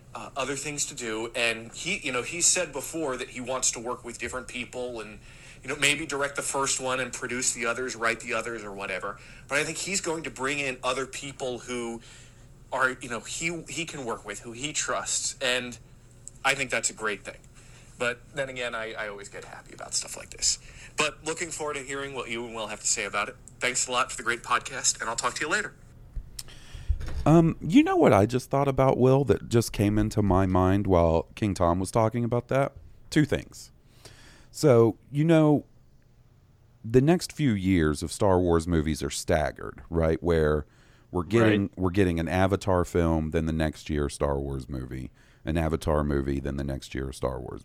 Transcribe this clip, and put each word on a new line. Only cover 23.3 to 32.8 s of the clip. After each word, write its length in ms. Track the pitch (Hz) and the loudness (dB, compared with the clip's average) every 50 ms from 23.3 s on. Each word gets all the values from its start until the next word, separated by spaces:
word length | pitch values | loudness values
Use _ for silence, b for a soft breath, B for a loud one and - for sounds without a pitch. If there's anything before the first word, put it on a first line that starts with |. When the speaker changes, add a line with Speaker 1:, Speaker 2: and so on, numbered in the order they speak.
| - - - - - - | -8 -12 -20 -20 -8 -4
Speaker 1:
Thanks 260 | - 123 123 - - | -2 -2 0 0 -2
a 60 | 127 123 | 0 0
lot 180 | 123 123 - | 0 0 -2
for 60 | - | -4
the 80 | - 117 | -4 -4
great 180 | 113 117 113 - | -2 -2 -2 -2
podcast, 580 | - 120 120 - - 135 123 - - - - | -2 -2 -2 -2 -4 -8 -2 -2 -2 -2 -2
and 80 | 117 110 | -4 -6
I'll 60 | 117 | -4
talk 200 | - - 120 120 | -2 -2 -4 -4
to 40 | - 147 | -4 -2
you 40 | 151 | 0
later. 240 | 185 214 208 - - - - - - - - - - - - - - - B B B B B B B B B B B B B B B B B | 0 -2 -2 -4 -10 -16 -20 -20 -20 -20 -20 -14 -12 -12 -12 -12 -14 -16 B B B B B B B B B B B B B B B B B
Speaker 2:
Um, 320 | 143 156 170 165 160 - - | 6 6 8 6 6 2 -2
you 220 | - 139 180 285 311 | -2 4 6 6 6
know 140 | 359 381 | 6 6
what 160 | 349 302 - 113 | 6 6 8 8
I 140 | 98 101 | 8 6
just 240 | 113 120 123 - - | 4 2 0 -2 0
thought 180 | - 139 143 139 | 0 2 2 2
about, 300 | 135 135 135 135 - - | 2 4 4 4 6 6
Will, 260 | 123 127 135 139 143 | 6 6 6 6 6
that 240 | 117 101 - - - | 4 2 2 2 2
just 240 | - 120 110 - - | 2 2 4 2 2
came 260 | - 101 104 104 104 | 2 2 2 4 2
into 240 | 110 110 - 107 104 | 2 2 2 2 4
my 220 | 98 90 95 95 | 4 4 4 4
mind 400 | 95 92 90 92 92 95 98 101 | 4 4 4 4 4 4 4 4
while 400 | 95 92 85 85 82 80 82 - - - | 4 6 6 6 6 4 2 2 -2 -4
King 200 | - 113 104 92 | -2 -2 -2 0
Tom 240 | - 92 85 85 92 | 2 2 2 2 2
was 120 | 95 - | 0 0
talking 340 | - 117 110 110 - 120 120 | 2 2 2 2 2 0 -2
about 240 | 113 120 120 - - | 0 -2 -2 -2 0
that? 240 | 127 135 139 - - - | 0 0 0 0 -2 -8